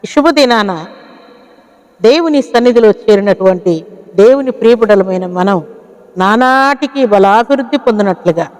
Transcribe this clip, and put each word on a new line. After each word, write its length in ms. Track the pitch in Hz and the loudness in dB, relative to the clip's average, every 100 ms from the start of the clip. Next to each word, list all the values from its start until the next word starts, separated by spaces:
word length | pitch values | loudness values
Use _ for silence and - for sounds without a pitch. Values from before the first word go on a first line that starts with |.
ఈ 40 | 208 | -4
శుభదినాన 760 | - 302 294 262 226 202 170 170 - - - - - _ _ _ _ _ _ | 0 0 2 2 0 -2 -8 -12 -20 -20 -20 -20 -20 _ _ _ _ _ _
దేవుని 400 | 220 302 330 294 | 0 0 0 -2
సన్నిధిలో 480 | - 240 240 233 220 | 0 0 2 2 2
చేరినటువంటి 960 | 202 - 202 202 190 190 185 185 160 165 - - | 0 0 0 0 0 0 0 -4 -6 -8 -20 -8
దేవుని 360 | 185 214 277 262 | 2 4 2 -2
ప్రియబిడలమైన 760 | - 226 233 220 202 190 185 185 | -2 0 0 2 0 0 -6 -6
మనం 360 | 180 190 190 156 - - - - 185 | -4 -2 -2 -6 -20 -20 -20 -16 -4
నానాటికి 880 | 190 220 254 262 269 277 294 277 247 | -2 0 0 0 0 -2 -6 -4 0
బలాభివృద్ధి 720 | 202 196 214 233 277 240 285 | 2 2 2 0 -4 -2 -4
పొందినట్లుగా 720 | 254 214 202 180 185 165 160 | -2 -2 -2 -2 -4 -4 -8